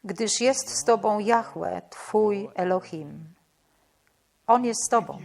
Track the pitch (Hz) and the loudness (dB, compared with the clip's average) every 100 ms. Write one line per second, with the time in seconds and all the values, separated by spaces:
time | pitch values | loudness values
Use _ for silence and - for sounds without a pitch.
0 | 202 185 220 - 240 269 - - - 226 | -10 -4 -2 2 2 0 -4 -4 2 2
1 | 220 208 208 233 220 170 170 180 - - | 4 0 2 2 0 -6 -6 -6 -8 -18
2 | - 214 214 202 208 - 180 185 - 160 | -2 2 2 0 -4 -4 0 0 -2 -12
3 | 147 147 160 175 _ _ _ _ _ _ | -12 -14 -18 _ _ _ _ _ _ _
4 | _ _ _ _ - 240 247 220 - 233 | _ _ _ _ 2 4 4 -2 0 0
5 | 170 139 | 0 -12